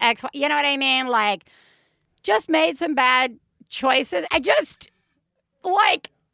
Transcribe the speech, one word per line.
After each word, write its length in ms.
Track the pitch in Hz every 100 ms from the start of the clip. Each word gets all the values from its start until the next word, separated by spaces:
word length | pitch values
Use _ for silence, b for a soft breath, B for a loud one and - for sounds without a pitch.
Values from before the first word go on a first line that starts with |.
X, 220 | 233 233
Y." 60 | -
You 160 | 285 285
know 60 | 294
what 100 | 285
I 120 | 277
mean? 300 | 269 262 254
Like, 380 | 233 208 190 _ b b b b b b _
just 260 | - 440 -
made 280 | 320 330 294
some 180 | 339 269
bad 420 | 254 254 262 220 _ _ -
choices. 560 | - 262 262 262 349 320
I 80 | 330
just, 500 | 311 605 - - - _ _ _ _ _ _ _
like, 460 | 370 392 427 359 - _ _